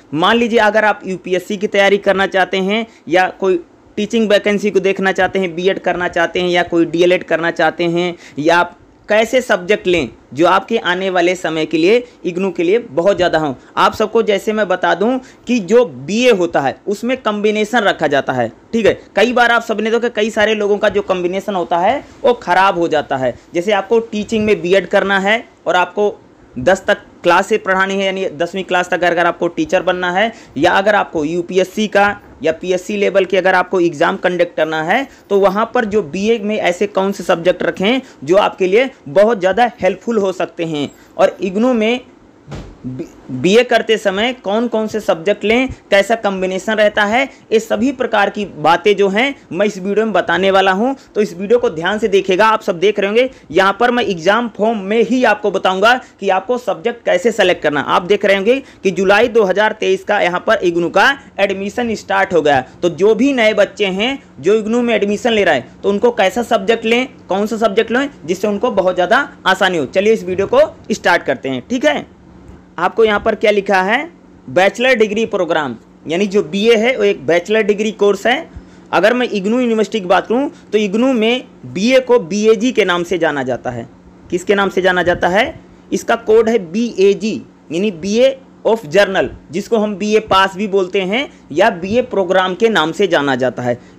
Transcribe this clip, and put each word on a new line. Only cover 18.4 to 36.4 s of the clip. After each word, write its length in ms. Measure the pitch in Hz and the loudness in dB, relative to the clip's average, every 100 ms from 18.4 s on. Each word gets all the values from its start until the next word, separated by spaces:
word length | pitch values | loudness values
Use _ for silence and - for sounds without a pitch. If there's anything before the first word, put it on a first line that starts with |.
| 113 - - | -4 -6 -6
ठीक 120 | 226 190 | 0 0
है। 120 | - - - | 0 -2 0
कई 180 | 233 | 2
बार 180 | 240 233 | 4 2
आप 120 | 233 | 2
सबने 280 | 226 214 220 | 0 -4 -2
देखा, 180 | 226 240 | -2 -2
कई 200 | 220 220 | -2 -2
सारे 260 | 214 214 214 | 0 0 0
लोगों 220 | 202 202 | 0 0
का 120 | 214 | 0
जो 120 | 196 | 0
combination 520 | 196 185 175 190 190 190 | -2 -2 -2 -4 -4 -4
होता 220 | 165 170 | -2 0
है 240 | 190 285 - - | 0 0 -6 -2
वो 100 | 240 240 | 0 0
ख़राब 440 | - 180 196 175 | 0 2 2 2
हो 80 | 165 | 0
जाता 300 | 147 - 135 | 0 -2 -2
है। 180 | 127 - - | -2 -4 -6
जैसे 180 | 170 185 | -4 -2
आपको 260 | 196 196 233 | -2 0 0
teaching 440 | 226 208 202 226 214 | 0 -6 -4 -2 0
में 160 | 185 | 0
बीएड 260 | 170 190 180 | 2 0 2
करना 320 | 196 196 196 | 0 0 0
है 240 | 196 226 - _ - | 0 -2 -4 _ -2
और 80 | - | -2
आपको 380 | - - 208 - - _ - 127 | -2 -2 -4 -4 -16 _ -18 -4
दस 280 | 127 - - | 0 0 0
तक 100 | 196 - - | -4 -6 -6
class 240 | 175 170 190 | 0 2 2
से 100 | 214 | -2
पढ़ानी 360 | 190 190 190 196 | 0 -2 0 -2
है, 100 | 190 | -2
यानी 200 | 190 185 | -2 -6
दसवीं 320 | 147 170 190 | -4 -6 -6
class 260 | 175 180 180 | -4 -2 -2
तक 140 | 180 | 0
अगर 220 | 175 170 170 | 0 2 0
आपको 220 | 165 175 | 0 -4
teacher 320 | 170 156 185 | -4 -2 0
बनना 280 | 170 180 180 | 0 -2 -2
है 200 | 180 220 - - - | -2 -2 -4 -12 -2
या 140 | 170 | 0
अगर 220 | 190 196 202 | 2 2 0
आपको 280 | 185 170 151 | 0 -4 -4
यूपीएससी 640 | 175 170 190 185 - 214 | -4 -2 -2 -2 -2 0
का 300 | 202 202 202 - - | 2 0 -2 -12 -6
या 80 | 151 | -4
पीएससी 440 | 160 180 180 - 208 | -2 -2 -4 -4 -2
level 280 | 196 190 180 | 0 0 0
की 120 | 185 | 0
अगर 180 | 185 185 | 2 2
आपको 240 | 180 190 | 0 0
exam 360 | 170 147 170 190 | 0 0 -2 0
conduct 380 | 185 180 170 - | -2 0 -2 -2
करना 240 | 156 160 | -2 -2
है 240 | 160 226 269 - - | -2 -2 -4 -12 -2
तो 100 | 196 | 2
वहाँ 300 | 190 196 226 | 2 2 -2
पर 120 | 247 220 | -2 -2
जो 160 | 214 | -2
बीए 340 | 151 180 208 | -4 -2 0
में 180 | 233 | 0